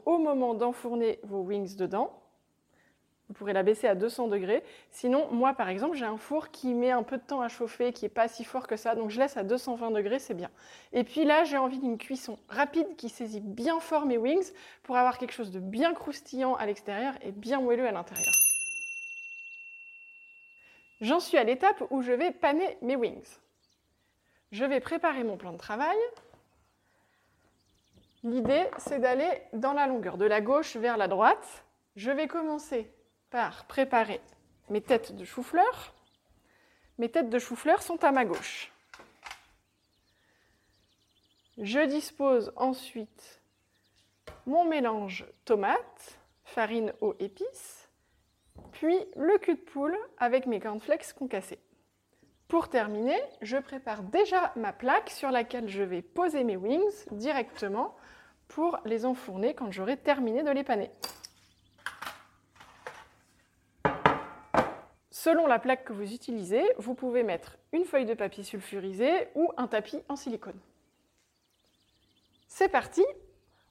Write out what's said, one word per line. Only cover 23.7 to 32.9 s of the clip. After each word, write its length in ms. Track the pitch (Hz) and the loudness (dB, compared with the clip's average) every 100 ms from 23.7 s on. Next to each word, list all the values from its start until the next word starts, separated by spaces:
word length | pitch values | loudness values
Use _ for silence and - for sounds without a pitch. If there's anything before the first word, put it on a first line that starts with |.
| _ _ _ _ _ _ _ _ | _ _ _ _ _ _ _ _
Je 140 | 202 269 | -4 0
vais 140 | 269 | 0
préparer 440 | - 330 330 269 | -2 -2 0 0
mon 140 | 233 185 | -2 -4
plan 160 | 185 | -10
de 40 | 170 | -12
travail. 380 | - 214 302 415 480 - - - _ _ _ _ _ _ _ _ _ _ _ _ _ _ _ _ _ _ | -8 -2 0 0 -2 -6 -20 -20 _ _ _ _ _ _ _ _ _ _ _ _ _ _ _ _ _ _
L'idée, 440 | 233 247 226 285 370 - | -4 0 2 2 2 -4
c'est 200 | - 277 | -6 0
d'aller 320 | 254 254 320 320 - | 2 2 0 -2 -6
dans 200 | 226 262 | -4 0
la 140 | 285 277 | 2 2
longueur, 300 | 254 185 170 | 0 -4 0
de 80 | |
la 160 | 208 214 | 2 4
gauche 340 | 214 285 311 | 4 2 0
vers 220 | 233 233 233 | -2 0 0
la 100 | 190 | 2
droite. 580 | 190 233 415 - - - _ _ | 6 6 6 0 -18 -20 _ _
Je 160 | - 214 | -6 -2
vais 160 | 277 311 | 0 -2
commencer 640 | 330 320 302 294 247 214 | -2 -4 -4 -4 -6 -6